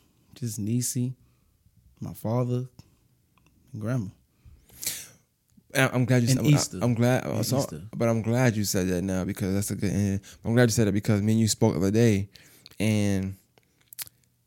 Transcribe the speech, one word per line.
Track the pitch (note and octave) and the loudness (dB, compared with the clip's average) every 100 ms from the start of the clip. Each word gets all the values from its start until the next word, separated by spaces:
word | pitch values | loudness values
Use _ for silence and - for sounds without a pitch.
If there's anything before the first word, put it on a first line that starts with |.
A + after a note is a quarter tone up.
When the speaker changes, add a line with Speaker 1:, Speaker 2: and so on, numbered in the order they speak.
| _ _ _ - | _ _ _ -10
Speaker 1:
Just | A#2+ G#2+ | -8 -6
Niecy, | G#2 B2 B2 B2+ B2 B2+ _ _ _ _ _ _ _ - | -4 -2 -2 -2 -4 -6 _ _ _ _ _ _ _ -14
my | G#2+ | -14
father, | F2 G#2+ A#2+ B2 B2 B2+ - - _ _ _ _ _ _ _ _ | -8 -4 -2 -2 -4 -6 -14 -20 _ _ _ _ _ _ _ _
and | A2 | -8
grandma. | G#2+ C3 G2 - _ _ - - _ - - - - _ _ _ _ _ _ C#3 | -4 -4 -4 -12 _ _ -20 -20 _ -10 -10 -10 -14 _ _ _ _ _ _ 0
Speaker 2:
I, | C3 | 0
I'm | B2+ A#2+ | 2 2
glad | B2+ | 4
you | A#2+ | 4
Speaker 1:
And | C3 | 2
Speaker 2:
said, | B2+ | 4
Speaker 1:
Easter. | D3 - F#2 | 2 0 -2
Speaker 2:
I'm | A#2+ | 0
glad, | A#2 A#2+ B2+ - | 2 2 2 0
Speaker 1:
And | A1 - | -2 0
Speaker 2:
so, | C#3 | 0
Speaker 1:
Easter. | - D2 G#2 D3+ | -2 -6 -10 -2
Speaker 2:
but | A#2 | 0
I'm | A2+ | 0
glad | G#2+ A#2+ B2+ G#2 | 0 2 2 2
you | G2+ | 0
said | G2+ F#2 | 0 0
that | F2 | 0
now | F#2+ F#2 F2+ | -2 -2 -4
because | G2+ F#2 G2 | -4 -2 -2
that's | G2+ | -2
a | G2+ | -4
good. | G2 | -2
And | F#2+ G2+ G2 - - G#2 | 0 0 -2 -6 -10 0
I'm | |
glad | A#2+ | 4
you | B2 | 4
said | A2 G#2 | 4 2
it | |
because | G2 - G#2 | 2 2 2
me | G#2+ | 2
and | A2+ | 2
you | A2 | 2
spoke | - A2 | 2 0
the | D2 | 2
other | G2 | 0
day, | A2 A#2+ G2 G2+ - - - - - | 4 4 2 -2 -10 -20 -20 -16 -4
and, | A2 G#2+ G2+ G2 F#2+ F#2+ _ _ _ _ _ - - _ _ _ | -2 0 0 -2 -4 -10 _ _ _ _ _ -14 -14 _ _ _